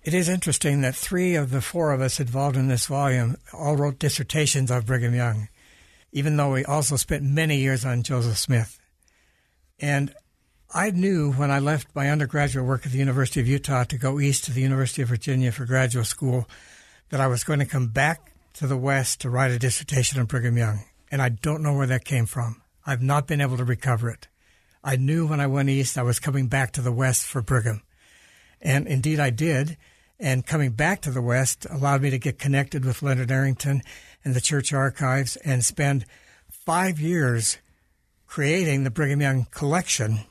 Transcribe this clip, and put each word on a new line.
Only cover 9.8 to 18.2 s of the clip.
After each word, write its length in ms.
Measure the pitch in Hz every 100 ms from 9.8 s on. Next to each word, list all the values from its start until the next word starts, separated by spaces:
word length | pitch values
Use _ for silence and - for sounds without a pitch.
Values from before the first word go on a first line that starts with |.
And 340 | 147 139 143 - _ _ _ _ _
I 160 | 160 202
knew 420 | 180 196 180 147
when 180 | 131 143
I 80 | 139
left 360 | 143 156 -
my 160 | 143 139
undergraduate 560 | 151 135 151 143 131 127
work 180 | 131
at 80 | 139
the 60 | 131
University 420 | 139 131 127 143
of 80 | 123
Utah 360 | 139 - 131
to 120 | 123 127
go 240 | 131 143
east 240 | 143 135
to 80 | -
the 80 | 127
University 400 | 131 135 127 -
of 80 | 120
Virginia 440 | 120 - 131 127
for 120 | 113
graduate 420 | 120 131 131 123 110
school 420 | - 135 123 117 - - - - - _
that 120 | 135
I 60 | 135
was 180 | 123
going 160 | - 151
to 60 | 135
come 220 | 139 123
back 440 | 113 147 165